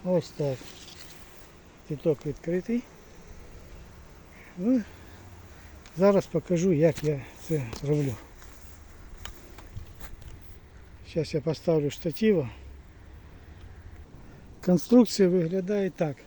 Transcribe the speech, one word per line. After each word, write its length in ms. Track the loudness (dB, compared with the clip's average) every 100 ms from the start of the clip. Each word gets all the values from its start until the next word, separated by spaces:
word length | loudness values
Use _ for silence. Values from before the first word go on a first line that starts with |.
| 4
Ось 240 | 2 2
так. 280 | -4 -2 -2 -8 -18 -18 -18 -18 -20 -20 -20 -20 -20 -20 -20 -10
Літок 340 | 0 2 2 -2
відкритий. 580 | -6 -2 -2 0 -2 -2 -20 -20 -20 -18 -16 -16 -18 -18 -18 -18 -20 -20 -20 -20 -20 -16 -2
Ну, 240 | 2 2 0 -14 -20 -18 -18 -18 -20 -20 -20 -20 -12 4
зараз 280 | 6 6 2
покажу, 480 | -4 0 2 4
як 300 | 6 6 4
я 180 | -2 -2 -6 -16 -2
це 140 | -2 -2 -4
роблю. 320 | 0 2 2 -2 -12 -20 -20 -20 -20 -20 -20 -20 -18 -16 -16 -16 -20 -20 -14 -14 -14 -16 -16 -16 -16 -16 -18 -20 -20 -20 -20 -20 -6
Зараз 200 | -4 -2
я 80 | -2
поставлю 500 | -2 -2 2 2 2
штатива. 580 | -2 -6 2 4 4 0 -8 -16 -18 -20 -20 -20 -20 -20 -20 -20 -18 -18 -18 -18 -18 -18 -18 -18 -18 -20 -2 4
Конструкція 640 | 4 8 8 8 6 4
виглядає 600 | 6 2 -2 0 0 -2
так. 260 | 0 -2 -2